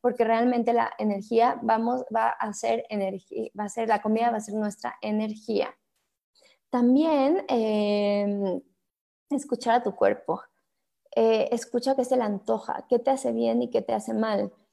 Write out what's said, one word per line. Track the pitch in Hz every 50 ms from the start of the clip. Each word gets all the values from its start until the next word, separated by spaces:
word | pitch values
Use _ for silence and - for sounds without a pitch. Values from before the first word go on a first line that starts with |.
porque | - 247 240 240 233
realmente | 220 226 226 240 247 247 240 226 233 233
la | 233 226 - -
energía, | - 214 214 202 196 202 - 233 226 233 254 - 240
vamos, | 226 220 226 220 226 233 247 254 247 - 220
va | 226 226 226
a | - - 220 214 202
ser | - - 226 226 233 - -
energi-, | 214 208 196 190 196 190 _ _ - - 220 - _ 202
va | 208
a | 202
ser, | - 233 226 220
la | 220 208
comida | - 214 220 208 226 -
va | 220
a | 214
ser | 214 214 202
nuestra | 220 214 208 208 - - - - _
energía. | - 214 214 214 220 214 214 214 - - 220 196 - - - _ _ _ _ _ _ _ _ _ _ _ _ _ _ _ _ _ _ _
También, | - 247 240 240 254 277 311 330 311 277 269 277 339 392 381 -
eh, | - 233 220 220 214 214 208 208 208 208 208 202 202 202 202 202 202 202 202 190 180 180 - _ _ _ _ _ _ _ _ _ _ _ _ _
escuchar | 285 262 - - 247 226 - 240 226
a | 247 240
tu | 208 190
cuerpo. | - - - 214 - - - 165 - - _ _ _ _ _ _ _ _ _ _ _ _ _ -
Eh, | 233 226 226 220 220 - -
escucha | 247 226 - - - 240 240 269 269
qué | 269 254
se | 254 262
le | 254 226
antoja, | 208 202 196 - - 226 214 - - - - -
qué | _ 247 233
te | 240 269
hace | 269 262 - 247
bien | 226 233 233 226 226 240
y | 247 247
qué | 240 226
te | - - 226
hace | 214 214 226 226
mal. | 214 220 220 208 202 208 196 - _ _ _